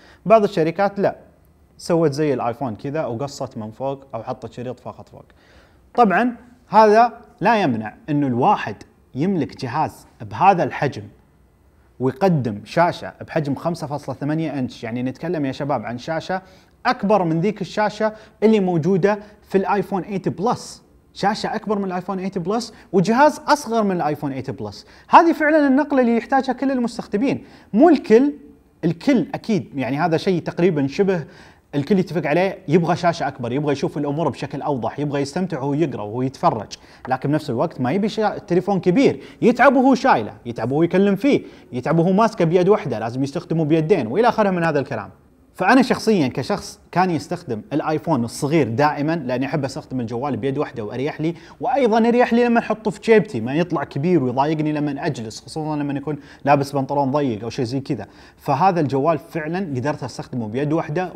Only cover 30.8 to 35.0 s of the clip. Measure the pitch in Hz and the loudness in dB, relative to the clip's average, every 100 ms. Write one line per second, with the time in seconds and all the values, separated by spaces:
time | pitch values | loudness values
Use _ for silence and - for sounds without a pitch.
30.8 | 135 165 196 180 139 - - _ _ 143 | 0 0 0 0 -4 -16 -20 _ _ -6
31.8 | 135 196 180 165 139 160 190 - - 165 | 2 2 2 -4 0 2 0 -2 0 2
32.8 | 165 170 175 - 139 - 117 131 147 139 | 2 0 0 0 -4 -6 -4 -2 0 -2
33.8 | 170 160 143 143 160 113 139 143 151 135 | -2 -4 -4 -2 -2 -4 -8 -6 -4 -4
34.8 | 107 - | -4 -4